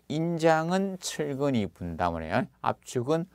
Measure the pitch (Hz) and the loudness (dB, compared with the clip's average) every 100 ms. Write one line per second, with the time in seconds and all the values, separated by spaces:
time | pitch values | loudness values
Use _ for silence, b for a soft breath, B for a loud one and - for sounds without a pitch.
0 | - 151 170 165 165 160 160 190 196 185 | -6 -2 -2 2 4 4 2 0 0 -4
1 | - - 147 135 143 123 98 - 87 82 | -8 -4 -4 0 2 2 0 -4 -8 0
2 | 87 85 80 107 - _ 117 113 - 127 | 0 0 -2 -2 -2 _ -4 -4 -6 -4
3 | 123 160 170 | 0 0 -2